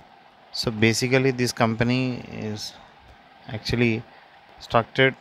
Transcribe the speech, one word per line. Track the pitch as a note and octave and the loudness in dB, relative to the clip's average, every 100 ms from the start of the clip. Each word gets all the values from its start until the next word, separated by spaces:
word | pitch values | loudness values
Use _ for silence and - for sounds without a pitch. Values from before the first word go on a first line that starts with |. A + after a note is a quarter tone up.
| - - - _ - | -20 -20 -20 _ -16
So | - - | -8 -6
basically | G#2+ A2+ A2 B2+ C3 C3 | 2 2 2 2 2 2
this | B2 A#2+ | 0 -2
company | - A#2 A2+ A#2+ B2+ C3 B2 - | 0 0 0 0 0 -2 -6 -10
is | A2+ A2 G#2+ - - - - - - - - - | -10 -8 -10 -12 -18 -20 -20 -20 -20 -20 -20 -12
actually | A2 - A#2+ A#2+ A2 - - - - - - | -10 -2 2 2 0 -6 -20 -20 -20 -20 -20
structured | - A#2 A2 - C3 B2+ | 0 0 2 2 2 0